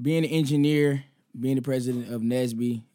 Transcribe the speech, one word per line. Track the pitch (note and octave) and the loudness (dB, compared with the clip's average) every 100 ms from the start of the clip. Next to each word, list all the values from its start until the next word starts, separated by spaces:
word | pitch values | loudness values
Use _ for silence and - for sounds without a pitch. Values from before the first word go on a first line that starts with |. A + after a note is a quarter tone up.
being | C3 E3 | -2 0
an | D#3 | 0
engineer, | D#3+ C#3 D3 D3 D3+ D3 C#3 C#3 _ _ - | 0 2 2 4 4 2 0 -4 _ _ -6
being | C3 C3+ | -2 0
the | |
president | B2+ C3 B2 B2 A2 | 0 -2 -2 -4 -6
of | A#2 | -4
nesby, | A2+ B2+ B2 A2+ A#2+ A#2 - | -2 0 0 -2 -2 -4 -8